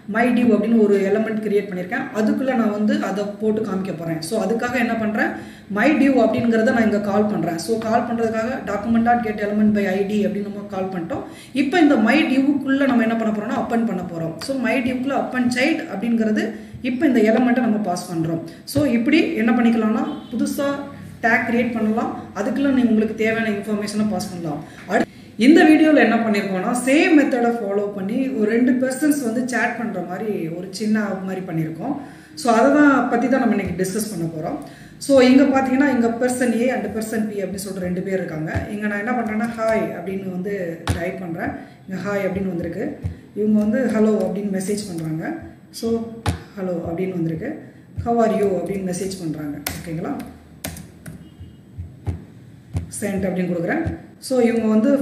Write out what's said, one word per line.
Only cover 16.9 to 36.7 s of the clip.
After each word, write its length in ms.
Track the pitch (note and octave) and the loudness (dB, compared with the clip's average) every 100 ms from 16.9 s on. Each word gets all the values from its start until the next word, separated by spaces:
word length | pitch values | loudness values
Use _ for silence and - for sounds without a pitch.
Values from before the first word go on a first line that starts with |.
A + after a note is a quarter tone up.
இப்ப 160 | B3+ D#4+ | 0 2
இந்த 100 | A#3 G#3+ | 4 4
எலிமெண்ட்டை 340 | B3 B3 B3 A3+ | 4 4 2 2
நம்ம 140 | G#3 F3+ | 0 0
பாஸ் 200 | F3+ - | -4 -4
பண்றோம். 300 | E3+ D#3+ D#3+ - - - | -4 -2 -4 -6 -14 -4
So, 80 | C#4 C#4+ A#3 | 0 2 2
இப்படி 220 | A#3+ D#4 - G#3+ | 4 4 2 0
என்ன 100 | A#3 B3 | 2 4
பண்ணிக்கலாம்னா, 460 | A#3 A3+ G#3+ B3 D4+ - - | 4 4 2 0 -2 -8 -8
புதுசா 360 | A#3+ C#4+ - C#4 C#4+ - - - - | -4 -2 -2 -2 -4 -8 -14 -18 -4
டேக் 240 | A#3 A#3+ A#3+ | 0 0 2
கிரியேட் 240 | A#3 A#3+ A3 | 0 0 0
பண்ணலாம். 340 | G#3+ A3 D#4 - - F#3+ | 0 0 -2 -6 -10 -6
அதுக்குள்ள 340 | G#3 C#4 C#4 B3 | -4 0 2 4
நீ 60 | A#3 | 4
உங்களுக்கு 300 | G#3+ G#3 - | 4 2 0
தேவையான 260 | A3 A3 A3 G3+ | 0 0 -2 -4
இன்ஃபர்மேஷனை 500 | G#3+ G#3 G#3 G#3+ G#3+ | -4 -4 -4 -2 -2
பாஸ் 160 | - - | -2 -6
பண்ணலாம். 300 | F3 E3 D3 - - - | -8 -6 -8 -10 -16 -4
அடுத்து 200 | G3 - - - - A#3+ | -2 -2 -6 -18 4 8
இந்த 140 | E4+ D#4+ | 8 8
வீடியோல 320 | D#4 D#4 C#4 A3 | 8 8 6 6
என்ன 100 | G#3+ | 4
பண்ணிருக்கோம்னா, 480 | G#3+ G3+ F#3+ F#3 G#3+ B3 C4 | 2 0 -2 -2 -2 -2 2
சேம் 280 | D4 F#4 D4+ | 4 6 6
மெத்தடை 280 | C4 B3 A#3+ A#3 | 6 2 0 0
ஃபாலோ 240 | G3 G3+ G3+ | -2 -2 -2
பண்ணி 240 | G3+ G3 B3+ C4+ G#3+ | -4 -4 -2 -2 0
ஒரு 100 | G#3 A#3 | 2 2
ரெண்டு 160 | B3+ B3 | 2 2
பர்சன்ஸ் 380 | B3+ B3+ D4+ - A#3 | 0 0 0 0 0
வந்து 120 | A#3 B3 | -2 -2
சேட் 260 | A#3 F3+ - | -2 -2 -4
பண்ற 220 | G#3 F#3 E3+ | -6 -6 -6
மாதிரி 220 | F#3 A3 F3+ D#3+ E3 | -6 -4 -4 -4 -8
ஒரு 80 | F#3 - | -10 -6
சின்ன 220 | G#3+ G#3+ G3 | 0 0 0
ஆப் 160 | F#3 F#3 | -4 -6
மாதிரி 140 | F#3 - | -8 -4
பண்ணிருக்கோம். 460 | D#3+ D#3 - D#3+ - - - - - | -4 -4 -6 -8 -8 -10 -18 -20 -6
So, 40 | A#3 A3 | 2 4
அதை 100 | C#4 D4 | 6 6
தான் 160 | D4 C4 A#3+ | 6 6 2
பத்தி 140 | A#3 C4 | 0 2
தான் 140 | C4 | 2
நம்ம 120 | A3+ G3+ | 2 0
இன்னைக்கு 220 | F3+ E3+ | -2 -4
டிஸ்கஸ் 300 | F#3 A3 - | -2 -2 -4
பண்ண 140 | E3+ D#3+ | -6 -6
போறோம். 240 | D#3 F3 D4 - - - - - | -6 -8 -8 -10 -18 -20 -12 4
So, 80 | C4+ B3+ | 6 8
இங்க 120 | C#4 C4+ | 8 6
பாத்தீங்கன்னா, 340 | C4+ C4 C4 C#4+ | 4 2 2 2
இங்க 140 | A#3 A#3 A3+ | 4 0 0
person 300 | B3+ - A#3+ A3+ | -2 0 0 2
A 80 | B3+ | 0